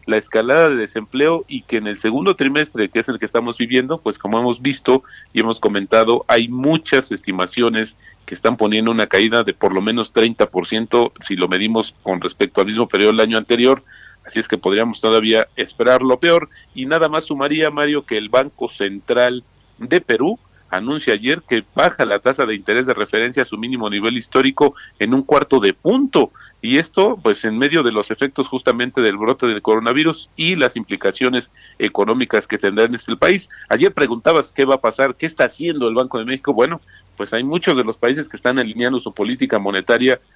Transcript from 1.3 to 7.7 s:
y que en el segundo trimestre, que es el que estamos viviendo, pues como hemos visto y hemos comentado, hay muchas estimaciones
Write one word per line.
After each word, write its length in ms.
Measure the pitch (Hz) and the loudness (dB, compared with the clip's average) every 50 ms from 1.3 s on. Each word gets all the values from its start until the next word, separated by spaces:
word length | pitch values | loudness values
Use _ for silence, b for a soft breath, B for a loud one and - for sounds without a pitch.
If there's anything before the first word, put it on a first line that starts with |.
| 170 165 135 | 2 0 -4
y 160 | - 147 123 - | -8 -12 -12 -8
que 140 | - - | -4 -4
en 100 | 113 107 | -4 -2
el 120 | 104 104 101 | -4 -8 -4
segundo 360 | - 110 110 135 180 196 185 | -4 -2 -2 0 0 0 0
trimestre, 540 | - 139 135 139 151 151 147 _ 117 107 95 | 0 0 0 0 0 -2 -4 _ -4 -4 -2
que 100 | - 117 | -2 -4
es 100 | 113 - | -4 -4
el 120 | 120 110 | -6 -6
que 40 | - | -8
estamos 320 | 104 - 117 117 120 113 | -2 -2 -2 -2 -2 -4
viviendo, 420 | - 120 117 127 127 127 131 160 160 | -4 -4 0 0 -2 0 -2 -6 -4
pues 200 | - 113 101 - | -4 -6 -6 -6
como 220 | - 101 107 117 | -6 -4 -2 0
hemos 200 | 120 123 120 120 | 0 0 -2 -2
visto 440 | 127 139 139 - - - 127 135 B B B B B B _ | -2 -4 -4 -2 0 2 2 2 B B B B B B _
y 100 | - 113 | -2 0
hemos 180 | 113 113 - | 0 -2 -2
comentado, 640 | - 107 104 101 98 98 - 110 113 110 117 117 - | -2 -2 -2 -2 -2 2 2 4 4 4 2 0 2
hay 220 | - 123 117 117 117 | 2 2 2 2 0
muchas 640 | 123 127 131 143 160 156 - - - 135 131 - 113 | -4 -2 0 0 0 0 0 0 0 0 0 0 -8
estimaciones 840 | 95 - - 95 92 90 90 - 120 120 117 | -8 -6 -6 -4 -4 -4 -4 -2 0 0 0